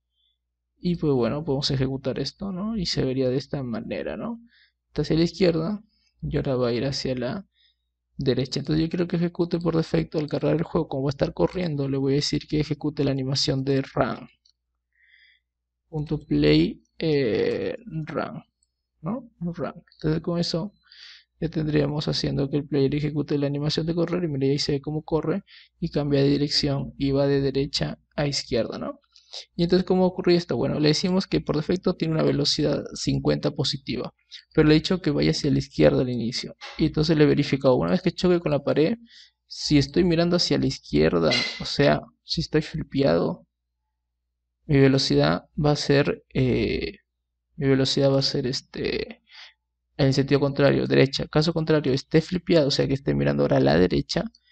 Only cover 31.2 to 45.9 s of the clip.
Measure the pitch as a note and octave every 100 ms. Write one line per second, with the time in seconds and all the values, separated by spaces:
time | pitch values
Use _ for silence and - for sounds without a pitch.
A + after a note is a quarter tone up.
31.2 | - D#3 - D3 D#3 F#3 F#3+ F3+ E3 D#3+
32.2 | D3 C#3 C#3+ - D3+ D3 - - - C#3
33.2 | C#3+ D3 D3 C#3+ C#3+ C#3+ - A#2+ - -
34.2 | _ - - - D3+ D#3 D#3+ F#3 E3 D3
35.2 | D3+ D#3 D3 C#3 C3+ - D3+ C#3 B2+ B2
36.2 | A2+ B2 - - - - D#3 D#3 D3+ D#3
37.2 | D3 C#3 C#3 C#3 C#3 B2+ D#3 F#3 - E3
38.2 | F3+ F3 E3+ C#3+ C#3 C3+ D#3+ A#3 - -
39.2 | - _ _ - - D3 C#3 F3 F3+ D#3+
40.2 | F3 F3 - C#3+ C3 C#3 - D3 D#3+ E3+
41.2 | E3 C#3+ - - - - C#3+ D3 - _
42.2 | - - D3+ D3+ D3+ D#3+ - C3+ C#3 E3
43.2 | - F3 - _ _ _ _ _ _ _
44.2 | _ _ _ _ - C#3+ C3+ C3 - C#3+
45.2 | C#3+ E3+ - - D3 D3 -